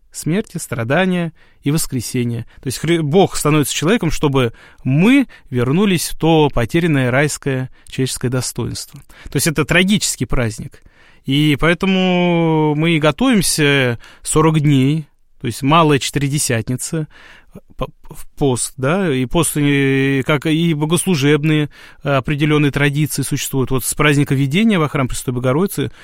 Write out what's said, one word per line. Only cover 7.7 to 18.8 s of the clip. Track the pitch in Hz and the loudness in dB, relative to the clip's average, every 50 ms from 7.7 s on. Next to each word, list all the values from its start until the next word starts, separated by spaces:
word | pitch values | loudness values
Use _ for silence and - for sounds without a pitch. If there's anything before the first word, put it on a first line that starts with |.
| - - _ | -12 -20 _
человеческое | - - - 131 127 - - - 123 | -12 -4 -4 -4 -4 -4 -4 -4 -4
достоинство. | 131 127 123 - - - 117 117 117 - - - - 139 - - - - - - | -4 -4 -4 -6 -6 -6 -8 -8 -8 -10 -12 -16 -18 -20 -20 -20 -20 -20 -16 -6
То | - | -4
есть | 143 - | -2 -2
это | 170 143 165 143 | 0 0 0 0
трагический | - 208 233 196 190 214 180 - - - - 127 | 2 2 2 2 2 2 0 0 -4 -4 -6 -4
праздник. | - - - 120 110 107 - - - - - _ - _ _ _ _ _ _ - | -2 0 0 0 -2 -4 -8 -12 -14 -16 -20 _ -20 _ _ _ _ _ _ -6
И | - 139 147 151 151 143 - | -2 0 2 2 2 2 2
поэтому | 156 160 175 - 196 196 190 185 185 185 180 180 180 175 170 170 165 160 160 156 156 151 147 | 2 0 0 2 0 0 0 2 2 2 2 2 2 2 2 2 2 2 2 2 2 0 0
мы | 147 160 170 | 0 0 2
и | 170 151 | 2 2
готовимся | 147 156 147 - 247 269 240 202 - - - - 151 143 143 139 131 123 117 117 - - - - - | 2 0 2 2 2 2 2 2 2 0 0 2 2 2 4 2 2 0 -2 -6 -10 -20 -20 -16 -8
сорок | - - 156 156 160 156 156 | -2 2 2 4 4 2 2
дней, | 139 151 143 135 127 139 151 160 143 _ _ _ _ _ _ - | 2 4 4 4 2 2 0 -2 -4 _ _ _ _ _ _ -10
то | - | -8
есть | 127 117 - | -8 -8 -4
малая | 135 135 156 170 160 151 147 127 | 0 2 4 4 4 4 2 0
Четыредесятница, | - - - 147 143 139 143 151 - - 120 113 107 - 127 123 - - - 160 151 - - - - - - - _ _ - - - _ - | 0 -2 -4 -2 -2 -2 -2 -2 -2 -2 -2 -2 -2 -4 -6 -6 -6 -6 -6 -6 -6 -8 -12 -20 -20 -20 -20 -20 _ _ -20 -20 -20 _ -10
по-, | - 131 - - _ - | -10 -10 -10 -10 _ -20
в | - 151 - - - - | -20 -16 -16 -16 -14 -6
пост, | - 147 135 123 117 - - - | -2 0 0 0 -2 -4 -8 -8
да, | - | -4